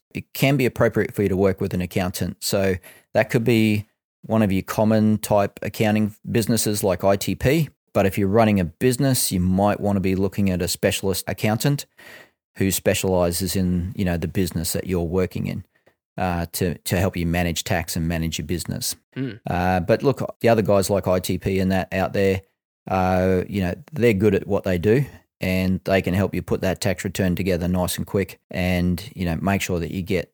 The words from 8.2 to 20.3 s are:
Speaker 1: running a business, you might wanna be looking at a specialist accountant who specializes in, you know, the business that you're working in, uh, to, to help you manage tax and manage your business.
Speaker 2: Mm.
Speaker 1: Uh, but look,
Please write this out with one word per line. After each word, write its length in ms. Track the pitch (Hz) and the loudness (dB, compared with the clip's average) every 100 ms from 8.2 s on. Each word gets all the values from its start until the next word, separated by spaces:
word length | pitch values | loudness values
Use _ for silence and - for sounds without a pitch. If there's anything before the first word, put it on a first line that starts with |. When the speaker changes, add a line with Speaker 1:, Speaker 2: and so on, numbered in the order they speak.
| 98 | 2
Speaker 1:
running 320 | 110 110 101 | 4 6 4
a 40 | |
business, 680 | 82 - 127 123 135 127 - | 0 0 0 2 2 2 0
you 80 | 95 | 2
might 400 | 90 92 104 - | 2 4 2 2
wanna 200 | 101 101 | 0 0
be 160 | 95 92 | 0 0
looking 340 | 98 - 98 | 0 0 0
at 100 | 90 | 0
a 80 | 87 | -2
specialist 560 | - 101 - 98 92 - | 0 0 0 -2 -4 -6
accountant 580 | 98 110 110 143 143 - _ - - - _ _ - | -2 0 0 0 -2 -6 _ -20 -20 -20 _ _ -2
who 140 | 98 | 0
specializes 840 | - 107 98 95 92 87 87 92 | 0 0 0 2 2 2 0 -2
in, 380 | 101 90 90 87 - | -2 0 0 -2 -2
you 80 | |
know, 120 | 95 85 | -2 -2
the 120 | 80 | -4
business 440 | 101 87 87 82 | -2 -2 -2 -4
that 140 | - - | -4 -2
you're 160 | 92 | -2
working 440 | 85 92 90 98 95 | -2 -2 -2 -4 -6
in, 180 | 95 - _ _ _ _ - | -6 -12 _ _ _ _ -4
uh, 300 | 92 85 85 | -2 -2 -4
to, 240 | - 92 - | -2 -4 -4
to 200 | - 92 | -2 0
help 180 | 95 90 | 0 0
you 100 | 85 | -2
manage 380 | 85 87 82 | 0 0 -2
tax 320 | - 92 82 87 | -2 -2 -2 -4
and 120 | 82 | -2
manage 300 | 82 82 80 | -2 -4 -6
your 80 | 78 | -6
business. 500 | 87 - 90 - - _ | -6 -6 -6 -6 -8 _
Speaker 2:
Mm. 260 | 127 135 101 - | -10 -10 -8 -4
Speaker 1:
Uh, 320 | 90 90 90 | -2 0 0
but 220 | 87 113 | 2 2
look, 340 | 139 127 - | 2 0 -4